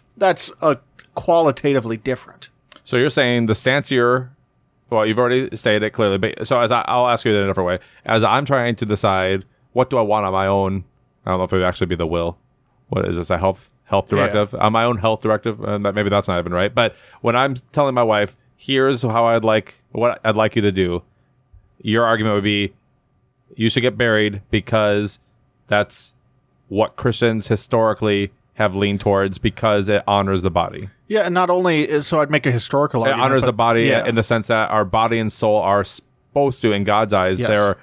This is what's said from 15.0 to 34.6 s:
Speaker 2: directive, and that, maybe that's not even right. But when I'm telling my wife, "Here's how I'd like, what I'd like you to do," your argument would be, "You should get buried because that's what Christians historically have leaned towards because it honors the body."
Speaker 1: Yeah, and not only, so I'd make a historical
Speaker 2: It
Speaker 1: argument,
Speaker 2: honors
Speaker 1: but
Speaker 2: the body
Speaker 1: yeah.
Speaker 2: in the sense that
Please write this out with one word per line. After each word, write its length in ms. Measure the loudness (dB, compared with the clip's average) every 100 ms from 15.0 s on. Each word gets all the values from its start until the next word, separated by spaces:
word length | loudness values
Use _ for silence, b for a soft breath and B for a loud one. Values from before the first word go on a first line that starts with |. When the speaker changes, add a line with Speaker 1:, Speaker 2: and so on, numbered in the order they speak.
| 0 -2
Speaker 2:
directive, 360 | -2 -2 -2 -6
and 200 | -6 -4
that, 100 | -2 -2
maybe 140 | 0
that's 180 | 0 0
not 100 | -4
even 140 | -2
right. 200 | -2 -2
But 220 | 0 -2 B B B
when 120 | -2
I'm 200 | 0 0 -4 -6
telling 220 | -2 0
my 100 | 2
wife, 320 | 2 2 0 -6 _ _
"Here's 460 | -4 0 2 0
how 220 | 0 2
I'd 200 | 2 2
like, 380 | 2 0 -2 -14 _
what 300 | -2 -2 0
I'd 140 | 0 2
like 180 | 0
you 80 | 2
to 80 | 0
do," 320 | 0 0 -2 -8 _ _ _ _ -20 _ _
your 240 | -2 2
argument 300 | 2 2 0 0
would 80 |
be, 300 | 0 0 -2 -8 _ _ _ _ _ _ _ -2
"You 140 | 0
should 100 | 2
get 160 | 0 0
buried 440 | 2 2 0 -4 -4
because 680 | -4 0 0 2 0 -2 -8 _ _ _ _ _
that's 460 | -2 -2 -8 -20 _ _ _ _ _ _
what 260 | -2 -2
Christians 540 | -2 -4 0 0 0 -2
historically 840 | -4 0 0 0 0 0 0 -2 -8 _ -2
have 200 | -2 0
leaned 240 | -2 0
towards 380 | 0 2 0 -2
because 500 | -4 -2 0 0 0
it 160 | 0 2
honors 360 | 0 2 0
the 80 | 0
body." 380 | -2 -2 -6 -16 -18 _
Speaker 1:
Yeah, 160 | -2 0
and 80 |
not 160 | 0 2
only, 520 | 2 2 0 0 -2
so 180 | 0 -2
I'd 100 | 0
make 160 | 0 0
a 40 |
historical 540 | -2 -2 0 0 0
Speaker 2:
It 40 | 0
Speaker 1:
argument, 180 | 0 2
Speaker 2:
honors 160 | 2
Speaker 1:
but 40 | 0
Speaker 2:
the 60 |
body 300 | 2 2 4
Speaker 1:
yeah. 220 | 2 2 0
Speaker 2:
in 80 |
the 80 | -2
sense 240 | 0 -2 0
that 240 | 0